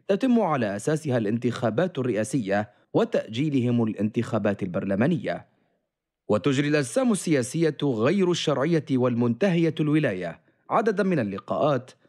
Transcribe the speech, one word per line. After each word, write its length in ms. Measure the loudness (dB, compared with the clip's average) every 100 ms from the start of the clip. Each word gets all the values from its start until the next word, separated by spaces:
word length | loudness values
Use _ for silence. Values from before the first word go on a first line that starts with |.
| -4
تتم 320 | 0 2 2
على 360 | 2 0 -2 -2
أساسها 420 | -2 -2 0 0
الانتخابات 800 | 0 0 -2 -2 -2 0 -2 -2
الرئاسية 720 | -2 -2 -2 -2 -2 -2 -4 _ _
وتأجيلهم 880 | -2 0 -2 -4 -4 -2 0 0 0
الانتخابات 800 | 0 0 -2 -2 -2 -2 -2 -2
البرلمانية. 840 | -4 -4 -2 0 0 0 -4 -8 -12 _ _ _ _ _ _ _ -2
وتجري 400 | 0 2 0 2
الأجسام 440 | 0 0 0 0
السياسية 640 | 0 2 0 0 0 0 0
غير 480 | -2 2 2 2 2
الشرعية 560 | 0 0 0 2 0 0
والمنتهية 840 | 2 2 2 0 2 2 2 2 0
الولاية 600 | 0 2 0 -2 -8 -10 _ _ -2
عددا 320 | 0 2 0
من 160 | 0 0
اللقاءات، 720 | -2 -6 -6 0 2 0 -4 -18